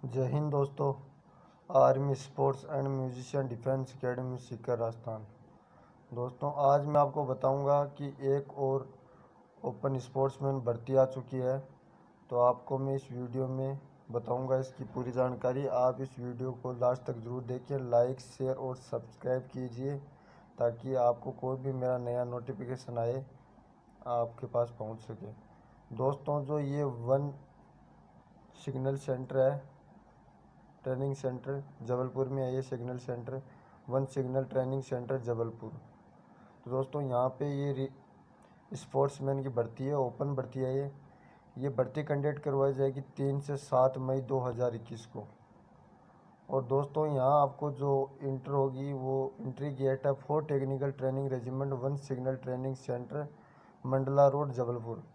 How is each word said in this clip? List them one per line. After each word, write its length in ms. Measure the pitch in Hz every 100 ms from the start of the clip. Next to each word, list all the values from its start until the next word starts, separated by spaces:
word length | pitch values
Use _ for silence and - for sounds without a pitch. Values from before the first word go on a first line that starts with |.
जय 220 | 139 123 127
हिंद 240 | 143 151
दोस्तों, 420 | 143 139 - 143 135 - - - - - - -
आर्मी 440 | 165 131 131 139
स्पोर्ट्स 500 | 135 - - 139 139
एंड 240 | 151 143 139
म्यूजिशियन 580 | 135 131 123 127 143 135
डिफेंस 460 | 117 131 135 131
एकेडमी 420 | - 127 123 127 123
सीकर 400 | - 117 - 120
राजस्थान। 460 | 113 113 - 110 107 - - - - - - - -
दोस्तों, 420 | 117 123 127 147 143
आज 220 | 139 143 143
मैं 140 | 147
आपको 240 | 143 143
बताऊंगा 600 | 135 131 131 139 139 143 143 143
कि 100 | 143 139 135
एक 260 | 139 139 139
और 280 | 135 135 131 - - - - - - -
ओपन 340 | - 117 143 135
स्पोर्ट्समैन 600 | - 135 135 135 139 135
भर्ती 360 | 117 117 117 131
आ 80 | 131
चुकी 300 | 131 120 131
है, 220 | 127 135 139 - - - - - -
तो 100 | 120
आपको 380 | 123 123 - 135
मैं 160 | 135
इस 140 | 135 -
वीडियो 360 | 123 123 127 131
में 320 | 131 135 139 - - -
बताऊंगा 480 | 117 117 123 131 131
इसकी 260 | 131 -
पूरी 280 | 131 131 123
जानकारी। 540 | 123 127 123 127 127 139
आप 340 | 123 127 127
इस 180 | 131 -
वीडियो 340 | 123 120 131
को 200 | 120 127
लास्ट 320 | 120 123 127
तक 140 | - 117
ज़रूर 240 | 113 123
देखें, 480 | 117 127 127 139 127
लाइक, 300 | 117 123 131
शेयर 340 | - - 131 131
और 200 | 131 127
सब्सक्राइब 720 | - 120 - - 127 127 131
कीजिए 440 | 131 127 117 135 139 - - - - - -
ताकि 360 | 120 117 127
आपको 360 | 131 120 120 135
कोई 260 | 123 131 131
भी 160 | 135
मेरा 260 | 131 127 127
नया 260 | 120 123
नोटिफिकेशन 760 | 123 123 120 - 123 127 - 120
आए, 260 | 117 131 135 - - - - - - - 123
आपके 400 | 120 117 117 123
पास 300 | 120 120 117
पहुंच 220 | 107 113
सके। 320 | - 110 - - - - - - - 117
दोस्तों, 460 | 131 143 - 147
जो 140 | 139 151
ये 240 | 139 143
वन 480 | 143 120 120 135 143 139 - - - - - - - - - - - -
सिग्नल 320 | - 135 131 139
सेंटर 420 | - 127 131 135
है, 340 | 131 143 - - - - - - - - - - - -
ट्रेनिंग 300 | 131 127 139
सेंटर 480 | 139 131 123 135 139 139 -
जबलपुर 460 | 117 123 127 123 135
में 140 | 135
है, 120 | 127
ये 80 | 131
सिग्नल 360 | 131 127 120 123
सेंटर, 420 | 120 123 120 131 - - - - -
वन 160 | 131
सिग्नल 400 | 139 143 127 131
ट्रेनिंग 380 | 131 131 127 135
सेंटर 360 | 131 127 120 135
जबलपुर। 520 | 120 117 113 113 110 - - - - - - - - -
तो 60 | -
दोस्तों, 320 | 131 131 147
यहाँ 260 | 139 123 127
पे 200 | 131 147
ये 220 | 139 143
रि-, 1040 | 131 135 - - - - - - - - -
स्पोर्ट्समैन 640 | - 135 139 139 139 139
की 60 | 135
भर्ती 360 | 120 117 113
है, 120 | 135 143
ओपन 380 | 127 - 139
भर्ती 260 | 135 131 131
है 140 | 131 135
ये। 140 | 139 139 - - - - - -
ये 120 | 135
भर्ती 340 | 123 127 151
कंडक्ट 360 | 151 156 147 147
करवाई 340 | 147 143 135
जाएगी 280 | 135 135 135 135 -
तीन 240 | 139 139
से 160 | 139 139
सात 400 | - 127 131 131
मई 220 | 131 135
दो 180 | 123 135
हज़ार 340 | 123 117 123
इक्कीस 320 | 110 - 113 -
को। 180 | 113 104 - - - - - - - - - - - -
और 160 | 135
दोस्तों, 420 | 123 135 143 151 151
यहाँ 340 | 143 131 147
आपको 280 | 139 - 147
जो 480 | 127 143 139 135 139
इंटर 300 | 139 135 135
होगी, 400 | 143 135 131 139
वो 400 | 139 131 135 135 -
entry 300 | 131 127 147
गेट 360 | 131 135 135 143
है 60 |
for 300 | 135 - 151
technical 500 | 151 139 135 135 139
training 400 | 135 131 135 139
regiment, 400 | 131 120 131 139 123
वन 160 | 135 143
सिग्नल 400 | - 127 131 131
ट्रेनिंग 400 | 127 127 131 131
सेंटर, 500 | - 123 123 147 147 - - - - -
मंडला 440 | 131 131 135 139 139
रोड, 240 | 139 147
जबलपुर। 500 | 123 120 120 117 113 -